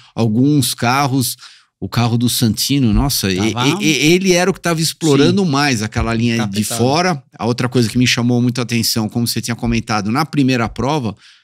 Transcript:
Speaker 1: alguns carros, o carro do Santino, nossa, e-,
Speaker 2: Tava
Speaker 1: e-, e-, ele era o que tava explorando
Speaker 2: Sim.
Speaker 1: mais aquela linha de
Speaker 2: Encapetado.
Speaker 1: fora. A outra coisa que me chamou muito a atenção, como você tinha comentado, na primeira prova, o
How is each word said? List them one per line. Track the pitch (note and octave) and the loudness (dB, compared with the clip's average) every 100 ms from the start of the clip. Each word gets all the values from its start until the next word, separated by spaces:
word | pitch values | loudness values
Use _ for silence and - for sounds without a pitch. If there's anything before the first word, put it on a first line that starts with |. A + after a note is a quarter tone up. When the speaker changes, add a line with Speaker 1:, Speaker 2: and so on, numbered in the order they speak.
| - | -14
Speaker 1:
alguns | - A2+ G#2+ C#3 D3 B2 | -2 0 2 4 2 0
carros, | - A#2+ C3+ C#3+ C3+ B2 - - - _ _ | -2 0 0 0 0 -2 -6 -16 -20 _ _
o | G2 | -6
carro | - A#2 A#2+ | -2 0 2
do | A#2+ | 0
Santino, | - A#2 G2+ - C#3+ A#2+ | 0 0 0 0 2 2
nossa, | G#2 C#3 - G2+ | 2 0 -2 -2
e-, | F#2 G#2+ | 0 -2
Speaker 2:
Tava | A#2 C3+ F#3 | 0 -2 0
Speaker 1:
e-, | D#3 | -2
e-, | C#3 D3+ | 2 2
ele | F3+ F#3+ | 2 2
era | F3 F#3 | 2 2
o | |
que | - | -2
tava | F3 E3 | -4 -2
explorando | D#3+ - D#3+ C3+ D3+ F#3+ | -2 -2 2 4 4 2
Speaker 2:
Sim. | F#3 | 0
Speaker 1:
mais | C#3 D3 A#2 | 2 0 0
aquela | G#2+ A#2 A2+ | -2 -2 -2
linha | A2+ A#2+ A#2 | 0 0 0
de | G#2 G2+ | -2 -4
Speaker 2:
Encapetado. | G#2+ A#2+ | -4 0
Speaker 1:
fora. | B2 D3+ F#3 D3 - - | 0 2 0 -2 -8 -6
A | A2 | -4
outra | A#2+ B2+ | -2 0
coisa | B2+ A2+ | 0 0
que | B2 | 2
me | B2 | 0
chamou | - A#2+ B2 | 2 2 2
muito | B2 A#2+ | 0 -2
a | |
atenção, | A#2 A#2 G#2+ A#2+ G#2+ | -4 -2 -2 -2 -2
como | A#2+ A#2 | -2 -2
você | A#2 | -4
tinha | A2 A2+ | -6 -4
comentado, | A#2 A#2 - A2 G2+ | -2 -2 0 -2 0
na | B2+ D#3 | -2 -2
primeira | D3 C3 B2+ A2+ | 0 0 2 -2
prova, | - B2 D3+ A2+ | -4 -2 -2 -4
o | F2+ - - | -8 -18 -20